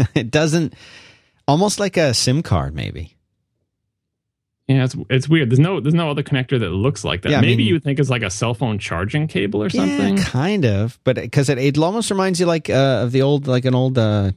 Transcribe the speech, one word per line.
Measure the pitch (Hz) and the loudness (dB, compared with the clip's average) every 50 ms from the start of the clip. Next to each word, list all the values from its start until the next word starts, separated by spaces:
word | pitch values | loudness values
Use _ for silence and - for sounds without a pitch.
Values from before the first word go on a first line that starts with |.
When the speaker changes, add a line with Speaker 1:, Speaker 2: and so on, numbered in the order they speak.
| 139 - - | -2 0 0
Speaker 1:
<laughs> | |
it | 156 120 117 - | -2 -2 0 0
doesn't, | 151 156 160 147 175 160 127 - - - - - - - - - _ _ _ _ _ _ | 0 2 2 2 0 0 -2 -6 -10 -20 -20 -20 -20 -20 -20 -20 _ _ _ _ _ _
almost | - 139 160 190 208 - - | 2 2 2 2 0 0 -2
like | 208 196 - | -4 -2 0
a | 180 160 143 117 | 2 2 2 2
sim | - - - 127 147 165 | 0 0 0 0 0 0
card, | - - 85 69 69 73 | 0 0 0 0 -2 -6
maybe. | 73 57 50 - - 85 - - _ _ _ _ _ _ _ _ _ _ _ _ _ _ _ _ _ _ _ _ _ _ _ _ _ _ _ _ _ _ | -8 -8 -8 -10 -10 -12 -14 -16 _ _ _ _ _ _ _ _ _ _ _ _ _ _ _ _ _ _ _ _ _ _ _ _ _ _ _ _ _ _
Speaker 2:
Yeah, | - 135 135 127 | -2 0 0 0
it's, | 127 - 156 - - | 0 -4 -6 -4 -2
it's | 123 131 131 147 | -2 0 2 2
weird. | 160 165 147 117 | 2 2 2 4
There's | 127 127 | 4 4
no, | 147 175 196 165 | 4 4 0 -2
there's | 120 147 160 | 0 0 0
no | 170 170 156 | 0 0 -2
other | 143 139 143 | -2 -4 -4
connector | - 143 135 123 - 139 123 | -2 -2 -2 -2 0 -2 -2
that | 110 87 | -2 -2
looks | 85 95 101 135 151 - - | -2 0 0 0 -2 -2 -4
like | 80 73 92 - | -4 -4 -4 -2
that. | - | 0
Speaker 1:
Yeah, | 147 139 | 2 2
I | |
Speaker 2:
Maybe | 120 147 - - | 2 4 2 2
Speaker 1:
mean | 269 214 | 2 2
Speaker 2:
you | 180 | 0
would | 156 - | 0 0
think | 143 139 135 | -2 -2 0
it's | 143 127 | 0 0
like | 127 120 113 | 0 -2 -2
a | 95 | -4
cell | 90 - - 117 120 | -4 -4 -2 -4 -2
phone | - 147 117 107 95 | -2 -2 -2 -2 -4
charging | - - 85 85 92 110 - 151 151 156 | -6 -6 -6 -4 -4 -2 -2 -2 -2 -2
cable | - 180 196 202 208 - 214 | -2 -4 -2 -2 -2 -2 -2
or | 202 | -2
Speaker 1:
Yeah, | - 214 185 | -2 0 0
Speaker 2:
something. | 190 190 190 202 143 - - | 0 0 0 0 0 0 0
Speaker 1:
kind | 190 - - 123 139 180 214 208 156 | -2 -2 -2 -2 0 0 0 0 0
of, | 117 101 98 104 117 - _ _ | 2 2 0 0 -2 -4 _ _
but | - 127 | -2 -2
it, | 120 - 110 - | -2 -4 -2 0
'cause | 147 139 127 | 0 0 2
it, | 147 123 | 0 0
it | 131 143 135 147 | 0 0 2 2
almost | 156 170 202 233 220 - | 2 0 0 -2 -2 -2
reminds | 208 190 190 190 185 165 | 0 0 0 0 0 0
you, | 180 | 0
like, | 170 170 165 151 - | 0 0 0 -2 0
uh, | 98 131 135 135 131 107 120 | 0 2 2 2 2 0 0
of | 120 120 | 0 2
the | 135 135 | 2 2
old, | 139 147 143 143 | 2 2 0 0
like, | 143 127 127 123 | 0 0 0 2
an | 131 127 | 2 2
old, | 127 131 131 127 | 2 2 2 2
uh, | 127 113 107 104 104 98 98 95 | 2 2 2 2 2 2 0 0